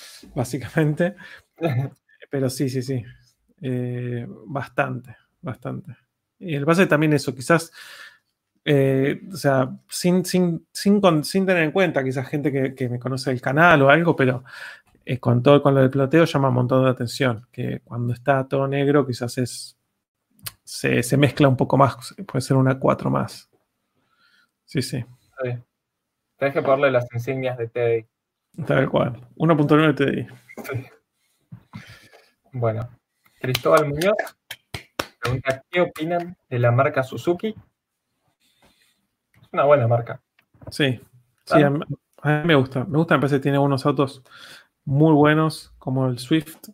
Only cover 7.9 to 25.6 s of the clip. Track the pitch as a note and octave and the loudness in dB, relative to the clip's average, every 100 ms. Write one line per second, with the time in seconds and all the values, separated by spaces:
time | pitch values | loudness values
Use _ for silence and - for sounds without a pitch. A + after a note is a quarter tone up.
7.9 | - - _ _ _ _ _ D3+ C#3+ C3+ | -20 -20 _ _ _ _ _ 0 2 2
8.9 | C3+ C3+ D3+ - D3 C#3+ C3+ B2+ - - | 2 -2 -4 -10 -4 0 2 0 -6 -14
9.9 | - F3+ F#3 F3+ F3+ F3+ D#3+ _ - G3+ | -4 0 2 2 0 0 -2 _ -4 2
10.9 | G#3 F#3+ D#3 C#3 F#3+ F#3+ F3+ D#3 G3 F3 | 4 4 2 0 -2 0 2 2 2 0
11.9 | D3 C3 C3+ B2+ D3+ C#3+ C3+ C3 C3 B2+ | 0 -2 -4 -4 -4 -2 -2 -2 -4 -6
12.9 | B2 B2 C3 C3+ B2+ C3+ C#3+ F3 D#3 C3+ | -4 -6 -4 -4 -4 0 4 6 6 6
13.9 | D3+ E3+ C3+ C3 B2+ - - - - _ | 6 4 2 2 0 -6 -18 -18 -20 _
14.9 | _ - B2 B2+ A#2+ B2 C#3+ C#3+ C#3 C3 | _ -8 -4 0 2 6 6 6 4 4
15.9 | C#3 C3+ D#3 D#3+ D3 C3+ B2 B2 C3 C3 | 2 2 4 4 2 0 0 2 2 2
16.9 | A#2+ A#2+ - C3+ A2 - - B2 B2 - | 0 -4 -2 -2 -2 -10 -10 -8 -8 -10
17.9 | A#2 A#2+ B2 - C3+ C3+ C#3 C3+ C#3 C#3+ | -8 -6 -4 0 0 0 -2 -2 0 2
18.9 | D3 C3+ A#2 A#2+ C3 B2 - - _ _ | 2 0 -4 -6 -4 -6 -8 -18 _ _
19.9 | _ _ _ _ _ - - - - C3+ | _ _ _ _ _ -20 -18 -18 -6 -2
20.9 | B2+ A#2+ C#3 C#3+ - C#3+ B2+ C#3 C3+ C3+ | -2 0 2 2 4 2 2 0 2 2
21.9 | - - - G3 C3+ - C3+ C3 C3+ C3+ | 0 -16 -18 -8 -6 0 2 2 0 -2
22.9 | C3 C3 C3+ C3 - - _ _ _ _ | -2 -2 -4 -4 -10 -20 _ _ _ _
23.9 | _ _ _ _ _ _ _ _ D3+ B2+ | _ _ _ _ _ _ _ _ -6 -4
24.9 | A#2 A2+ - _ - B2+ A#2+ | -6 -10 -16 _ -10 -8 -8